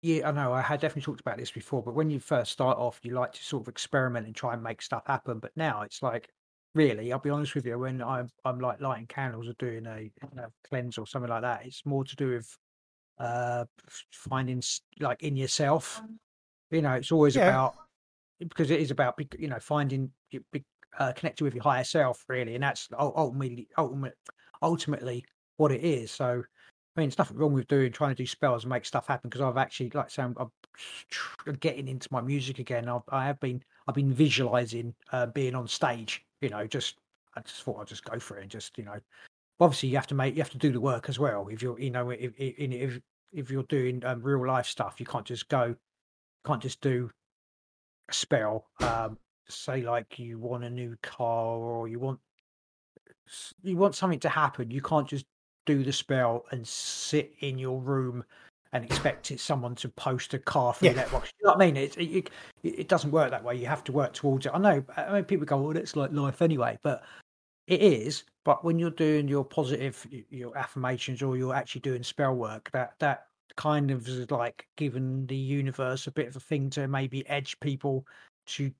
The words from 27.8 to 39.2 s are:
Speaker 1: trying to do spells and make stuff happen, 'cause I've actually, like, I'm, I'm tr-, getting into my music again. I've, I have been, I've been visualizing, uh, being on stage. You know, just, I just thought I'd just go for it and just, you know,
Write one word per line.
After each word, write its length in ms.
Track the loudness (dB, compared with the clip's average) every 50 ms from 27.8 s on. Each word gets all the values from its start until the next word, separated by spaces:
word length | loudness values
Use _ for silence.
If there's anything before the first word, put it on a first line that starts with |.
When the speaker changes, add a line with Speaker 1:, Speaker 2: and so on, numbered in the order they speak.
| 4 4 2
Speaker 1:
trying 180 | 0 0 0
to 120 | 0 -2 -4
do 40 |
spells 380 | -6 -4 0 2 2 2 2 -2
and 60 | -2
make 140 | -4 -4 -4
stuff 220 | -2 -4 -4 -2
happen, 240 | -2 -4 -4 _ -8
'cause 100 | -4 -2 0
I've 140 | 0 2
actually, 340 | 2 0 0 0 -6 -6 -4 -2
like, 240 | -4 -4 -4 -4 -4
I'm, 160 | -4 -4 -2 -4
I'm 120 | -6 -8 _ _ _ -20 _ -18 -16 -14 -14 -16 -14 _
tr-, 420 | -8 -8 -8 -8 -10 -12 -8 -8 -6
getting 360 | 0 0 0 0 0 -6 -6
into 200 | -6 -8 -6 -4
my 100 | -2 -2 0
music 360 | 0 -2 -2 -2 -4 -6 -8
again. 300 | -6 -4 -2 -2 -2 -2
I've, 140 | -4 -4 -4 -2
I 160 | -2 0 0
have 140 | 0 -2 -2
been, 220 | -2 -4 -4 -4 -8 _ _ _ _
I've 80 | -2 0
been 180 | 2 2 2 6
visualizing, 840 | 6 6 6 6 4 2 4 4 2 2 2 -4 -6 -6 -8 -10 _ _ _ -2
uh, 140 | -2 -2
being 280 | 0 0 -2 -2 0 0
on 140 | -2 -4 -4
stage. 560 | -2 0 0 0 0 -2 -4 -8 -8 -8 _ _ _ _ -4
You 60 | -4
know, 180 | -4 -4 -6
just, 300 | -4 -4 -4 -4 -4 -8 _ _ _ _ _ _ _ _
I 40 | -16
just 220 | -14 -14 -16 -10 -8
thought 180 | -8 -6 -6
I'd 60 | -8
just 180 | -12 -14 -14 -12
go 140 | -8 -10 -8
for 180 | -8 -10 -12
it 60 | -14 -14
and 80 | -12
just, 260 | -12 -12 -14 -12 _
you 80 | -12 -12
know, 140 | -12 -12 -14 -16 _ _ -20